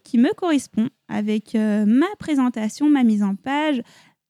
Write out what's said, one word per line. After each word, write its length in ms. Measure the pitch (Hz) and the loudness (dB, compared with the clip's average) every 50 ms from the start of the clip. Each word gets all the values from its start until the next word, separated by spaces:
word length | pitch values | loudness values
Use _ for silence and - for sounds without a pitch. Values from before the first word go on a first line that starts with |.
| _ | _
qui 140 | - - 233 | -2 2 2
me 140 | 240 302 427 | 2 2 0
correspond, 540 | - - 349 311 269 - - - 214 220 262 - _ _ - | -2 -2 0 0 0 -2 -4 -4 -4 -4 -4 -6 _ _ -8
avec, 460 | - 208 214 214 214 214 - - - | -6 -6 -2 -2 -2 -4 -4 -4 -4
euh, 300 | 220 214 214 208 214 214 | -2 0 0 0 0 2
ma 220 | 208 226 262 320 392 415 - | 2 2 2 2 0 -4 -8
présentation, 680 | - 330 302 262 254 247 240 226 214 214 - - 294 302 | -6 -2 0 0 0 0 -2 -4 -6 -6 -4 -2 2 2
ma 160 | 294 277 247 | 4 4 4
mise 180 | 226 214 208 208 | 2 2 2 0
en 120 | 196 196 | -2 -2
page, 460 | 190 - 262 277 294 311 311 294 233 233 - _ - _ _ _ _ _ _ | -4 -6 -6 -4 -2 -2 -2 -2 -4 -6 -10 _ -20 _ _ _ _ _ _